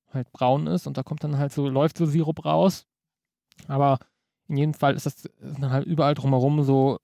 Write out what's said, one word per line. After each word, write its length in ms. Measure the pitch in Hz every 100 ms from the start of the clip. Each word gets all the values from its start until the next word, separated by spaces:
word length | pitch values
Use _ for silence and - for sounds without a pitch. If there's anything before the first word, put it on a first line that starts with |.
| _
halt 200 | 135 123
braun 340 | - 127 139 156
ist 200 | 180 147
und 100 | 135
da 40 |
kommt 200 | 131 151
dann 140 | 151 139
halt 140 | 143
so, 160 | - 139
läuft 300 | 131 156 -
so 80 | 165
Sirup 380 | 151 156 156
raus. 400 | 151 156 185 - - _ _ _ _ _ _ _ -
Aber 300 | 139 139 131 - _ _ _ -
in 100 | 143
jedem 160 | 151
Fall 200 | 151 143
ist 120 | 139 -
das, 160 | -
sind 480 | - - - 143 135
halt 160 | 131 -
überall 280 | 160 143
drumherum 480 | 143 135 131 135 151
so 340 | 139 135 135 -